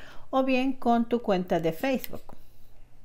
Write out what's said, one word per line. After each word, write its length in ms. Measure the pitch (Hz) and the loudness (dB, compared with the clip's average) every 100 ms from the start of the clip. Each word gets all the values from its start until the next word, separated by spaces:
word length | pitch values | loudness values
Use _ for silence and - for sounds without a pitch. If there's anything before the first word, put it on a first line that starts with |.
| - - - | -8 -8 -2
o 140 | 269 | 2
bien 300 | 269 254 262 | 4 4 2
con 340 | 262 233 233 233 | 2 4 4 4
tu 140 | 233 | 0
cuenta 400 | 233 185 185 175 | 2 2 2 2
de 100 | 160 | 2
Facebook. 640 | 160 269 247 - - - - - - - - - - | 0 0 -2 -2 -6 -6 -8 -8 -12 -12 -12 -14 -14